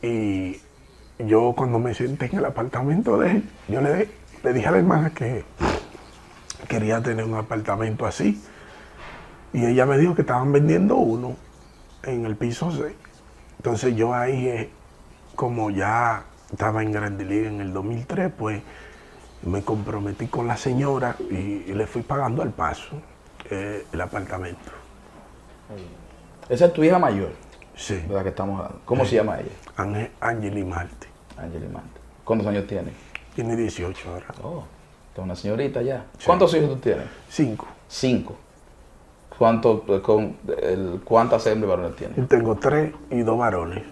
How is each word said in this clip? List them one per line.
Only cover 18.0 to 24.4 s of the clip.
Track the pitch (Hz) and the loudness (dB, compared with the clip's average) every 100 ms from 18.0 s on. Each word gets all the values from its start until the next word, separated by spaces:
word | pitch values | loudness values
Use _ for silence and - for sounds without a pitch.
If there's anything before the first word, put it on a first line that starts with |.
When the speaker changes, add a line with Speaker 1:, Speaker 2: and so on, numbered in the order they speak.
| 123 | -4
Speaker 1:
tres, | 190 185 - | -2 -2 -2
pues | 107 107 - - - - - - - - | -4 -4 -8 -18 -20 -20 -20 -20 -20 -10
me | 87 98 | -4 -2
comprometí | 101 110 104 107 101 98 117 | -2 -4 -2 -6 -6 -6 -6
con | - 120 | -4 -4
la | 107 | -2
señora | - 123 139 135 123 117 - | 0 0 2 0 -2 -4 -6
y, | 92 98 101 87 | -4 -4 -6 -6
y | |
le | 98 107 | -4 -2
fui | - | -4
pagando | 113 147 131 120 | -4 -2 0 0
al | 160 | -2
paso, | - 80 - - 147 - - - - - | -2 -4 -4 -10 -14 -16 -20 -20 -20 -10
eh, | 98 101 104 - | -8 -6 -8 -8
el | - | -8
apartamento. | 90 104 95 92 | -6 -6 -8 -8